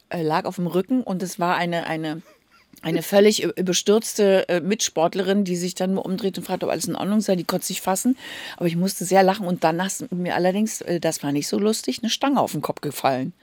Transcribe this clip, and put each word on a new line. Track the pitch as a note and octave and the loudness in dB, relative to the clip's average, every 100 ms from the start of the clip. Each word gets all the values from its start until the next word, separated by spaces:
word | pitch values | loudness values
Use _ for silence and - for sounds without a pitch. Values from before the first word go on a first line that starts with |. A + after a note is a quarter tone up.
| - | -10
äh, | F3 | -4
lag | D#3 E3 - | 0 0 -2
auf | F#3+ | -4
dem | F3 | -2
Rücken | F3 F#3+ B3+ | 0 0 0
und | A#3 F#3 | -2 -4
es | F3+ - | -6 -2
war | F3 F3 | -2 0
eine, | F3 E3+ - | -2 -2 -4
eine, | D#3+ D#3+ D#3 - _ _ _ _ - | -4 -4 -8 -12 _ _ _ _ -10
eine | D#3+ E3 | -4 -2
völlig | E3 G3+ G#3+ G#3+ | 2 6 6 6
ü-, | E3+ - | 0 -2
überstürzte, | F#3 E3+ - G#3+ - - G3+ F#3+ - | 0 0 2 2 2 2 4 4 4
äh, | F3 | 0
Mitsportlerin, | F3+ A3+ - - E3 F#3 F#3+ G3 | 0 -2 -2 2 2 2 2 2
die | F#3 F3 | 2 -2
sich | F3+ - | -4 -2
dann | F#3 | -2
nur | F#3+ | -2
umdreht | - F#3 G3 F#3 | -2 -4 -4 -4
und | |
fragt, | F3 F#3 | -6 -4
ob | E3+ | -2
alles | - - | -2 -4
in | - | -4
Ordnung | F#3 G#3+ | 0 0
sei. | G3+ F#3 | 2 0
Die | |
konnte | D#3+ F3+ - | 0 -4 -4
sich | F#3 | -4
fassen, | - F#3+ B3 C4 - - - - | -2 0 0 0 -4 -14 -14 -2
aber | F3 | 0
ich | E3+ | 2
musste | F#3+ - | 0 -2
sehr | E3+ F#3 | 4 6
lachen | F#3+ G3+ F3+ | 6 4 -2
und | F3+ | 0
dann | E3 E3 | 2 2
ist | F#3+ - - | -2 -6 -6
mir | F3+ F3 | -4 -2
allerdings, | - F3+ F#3+ G#3+ - | 0 2 2 -2 -4
äh, | - F3 | -4 -2
das | E3 D#3 | -2 -2
war | C#3+ | -2
nicht | C#3+ C#3+ | -2 -2
so | G#3+ | 0
lustig, | G#3 A3 - B3+ | 0 0 -4 -4
eine | A3+ | -4
Stange | - C#4 B3+ | 0 2 2
auf | A#2+ | 0
den | D#3+ | -2
Kopf | - - | -6 -6
gefallen. | D3+ - C3+ B2+ C#3+ - | -8 -2 0 0 -2 -8